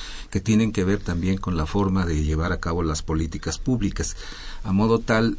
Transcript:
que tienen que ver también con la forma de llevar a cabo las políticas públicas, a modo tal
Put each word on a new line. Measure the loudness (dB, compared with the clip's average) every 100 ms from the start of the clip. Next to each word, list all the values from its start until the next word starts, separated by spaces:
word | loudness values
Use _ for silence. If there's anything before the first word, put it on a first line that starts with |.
| -10 -12 -6
que | -2
tienen | 2 4 4
que | 2
ver | 2 2
también | 0 0 0 0
con | 0
la | -2 0
forma | 2 2 2 2
de | 2
llevar | 2 0 0
a | -2
cabo | -2 0
las | 0 -2
políticas | -2 -2 -2 -4 -4 -4
públicas, | 0 0 0 -2 -4 -6 -10 -12 -10 -8
a | 0
modo | 2 4 2
tal | 2 2 2